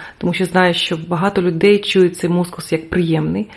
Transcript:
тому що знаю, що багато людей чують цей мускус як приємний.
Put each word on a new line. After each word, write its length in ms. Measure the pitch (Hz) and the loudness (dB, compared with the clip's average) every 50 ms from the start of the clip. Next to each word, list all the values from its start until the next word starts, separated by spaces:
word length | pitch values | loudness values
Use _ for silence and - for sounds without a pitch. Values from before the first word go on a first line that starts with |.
| - - - - | -16 -18 -12 -6
тому 160 | - 180 175 | -4 -4 -2
що 100 | 180 185 | -2 -2
знаю, 300 | 175 180 185 185 180 170 | 0 2 2 2 2 2
що 240 | - - - 175 165 160 170 | 0 -2 -4 -4 -6 -6 -4
багато 340 | 175 160 175 202 202 - 175 | -4 -2 -2 0 0 0 0
людей 360 | 180 170 160 165 202 208 202 | 0 0 2 4 4 4 4
чують 380 | 202 - - 190 185 175 180 | 2 2 2 4 4 4 2
цей 140 | - - 175 | 0 -2 0
мускус 420 | 175 175 180 175 - - - - - | 0 0 0 -2 -4 -10 -8 -4 -4
як 180 | 160 160 165 | -4 -4 -2
приємний. 560 | - 180 175 165 160 156 151 156 165 196 214 - - | -2 0 0 2 0 0 0 0 -2 -4 -4 -6 -10